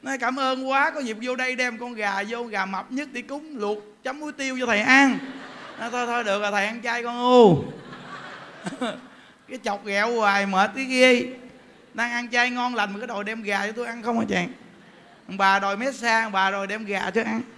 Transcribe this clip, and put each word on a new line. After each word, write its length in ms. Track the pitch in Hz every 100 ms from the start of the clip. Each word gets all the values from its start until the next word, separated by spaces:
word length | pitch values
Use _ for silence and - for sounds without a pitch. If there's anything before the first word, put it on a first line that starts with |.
Nói 160 | 254 269
cảm 200 | 240 262
ơn 320 | 269 262 262
quá, 200 | 269 302
có 100 | 320
dịp 160 | 254 214
vô 160 | 247 247
đây 200 | 254 254
đem 220 | 247 226
con 160 | 240
gà 280 | 233 208 196 202
vô, 160 | 233
gà 220 | 240 208 190
mập 260 | 190 -
nhất 160 | 254 285
để 100 | 240
cúng, 360 | 233 277 311 277
luộc 200 | 208 208 208 -
chấm 180 | 262 277
muối 120 | 302
tiêu 240 | 285 269 262
cho 60 | 247
thầy 140 | 208
ăn. 380 | 220 262 277 254 - - - - - -
Nói 100 | 226
thôi, 160 | 240 240
thôi 180 | 240
được 180 | 220 202
rồi, 80 | 208
thầy 160 | 202 202
ăn 140 | 233
chay 200 | 233 240
con 160 | 240 240
u. 460 | 247 247 220 151 - - - - - - - - - - - 269
<laughs> 60 | 240 - - - - - -
Cái 100 | 247
chọc 200 | 220 202
ghẹo 320 | 202 196 220 240
hoài 300 | 208 196 196
mệt 240 | 190 208
cái 100 | 208
ghê. 420 | 262 262 254 247 247 - - - - - -
Đang 180 | - 233
ăn 160 | 240 240
chay 220 | 240 247
ngon 240 | 247 247
lành 180 | 240 208
mà 60 | 202
cái 80 | 240
đòi 180 | 233
đem 180 | 202 226
gà 240 | 208 202 202
cho 60 |
tôi 140 | 220 240
ăn 160 | 233
không 160 | 214 233
hả 60 | 214
chàng? 200 | 190 175 - - - - - - - -
Bà 300 | 190 196 196
đòi 180 | 196 202
mét 180 | 262
xa, 340 | 247 233 226 226
bà 220 | 196 190
đòi 160 | 196 196
đem 180 | 208
gà 260 | 214 196 -
cho 120 | 196
ăn. 200 | 220 226 247